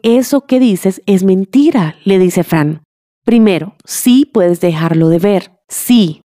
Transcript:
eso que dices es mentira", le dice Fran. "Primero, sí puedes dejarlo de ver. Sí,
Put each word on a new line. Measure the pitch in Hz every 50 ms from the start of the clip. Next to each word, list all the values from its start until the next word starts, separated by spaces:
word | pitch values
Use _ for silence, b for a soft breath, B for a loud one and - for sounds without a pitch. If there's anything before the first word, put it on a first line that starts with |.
| -
eso | 233 233 254 247 - 285 277
que | - - 254 254
dices | 254 240 190 175 - 190 190 - -
es | 208 196 185 190
mentira", | 190 190 190 196 - - 269 294 330 320 240 170 156 - _ -
le | 196 196 190
dice | 185 180 - 185 165
Fran. | - 170 160 147 151 156 156 _ _ _ _ _ _ _ _ _
"Primero, | - 233 233 220 214 185 - - 196 - _ _
sí | - - - - 247 247 262 294 -
puedes | - 226 175 175 175 170
dejarlo | - 175 165 156 165 165 165 160 165 160
de | 165 170
ver. | 180 208 202 180 - - _ _ _ -
Sí, | - - - - 247 233 202 156 151 - _ _ _